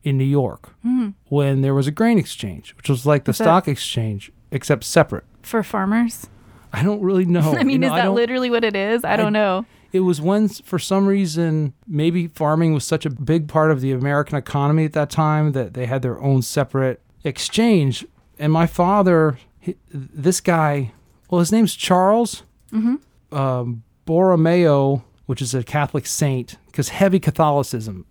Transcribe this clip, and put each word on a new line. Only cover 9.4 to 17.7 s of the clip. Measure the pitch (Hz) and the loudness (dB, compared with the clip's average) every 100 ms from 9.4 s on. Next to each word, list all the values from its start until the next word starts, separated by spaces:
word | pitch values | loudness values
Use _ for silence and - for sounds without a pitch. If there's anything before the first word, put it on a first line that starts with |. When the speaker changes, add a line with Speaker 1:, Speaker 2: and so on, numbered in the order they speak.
| 208 185 - _ _ | 0 -2 -6 _ _
Speaker 1:
It | 185 | 0
was | 185 156 | 0 0
when, | 160 202 | 0 2
s-, | 214 - | 0 -2
for | - 180 | -6 -6
some | - 196 196 | -2 0 2
reason, | 196 185 156 165 156 147 - - | 2 0 -2 0 0 -2 -6 -8
maybe | 151 160 175 170 | -2 0 0 -4
farming | - 151 156 165 | -2 0 2 2
was | 151 | 0
such | - 160 | -2 -4
a | 156 | -4
big | 120 139 165 151 | -6 -2 -2 0
part | 160 156 | 0 2
of | 143 | 2
the | 131 | 0
American | 131 139 143 143 147 | -2 0 0 -2 -4
economy | - 143 143 156 156 | -4 -2 2 2 2
at | |
that | 156 147 | -2 -2
time | - 156 151 151 | 0 0 2 2
that | 135 113 | 0 -4
they | 123 123 | -6 -4
had | 135 | -4
their | 123 117 | -4 -4
own | 139 135 | 0 0
separate | 120 - 139 135 131 - _ _ | 0 -2 -2 -2 -2 -4 _ _
exchange. | 156 127 - - 233 | -8 -6 -4 0 4